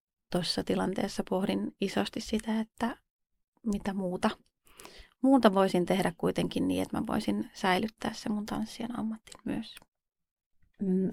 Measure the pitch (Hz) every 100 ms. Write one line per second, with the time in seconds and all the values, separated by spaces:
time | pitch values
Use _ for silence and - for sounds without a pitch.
0 | _ _ - 180 175 - 190 185 185 190
1 | 196 - - 185 190 190 208 - 202 208
2 | 202 - - 214 220 220 220 - 233 311
3 | _ _ _ _ _ _ 233 101 - 196
4 | 185 180 214 - _ _ _ - - -
5 | - _ 262 269 226 190 190 180 175 185
6 | 180 - 175 190 180 - 180 - - -
7 | - - 214 202 - - 196 - 220 -
8 | - 220 - 208 214 214 220 - 233 240
9 | 220 220 - - - 220 220 - - _
10 | _ _ _ _ _ _ _ - 196 185
11 | 190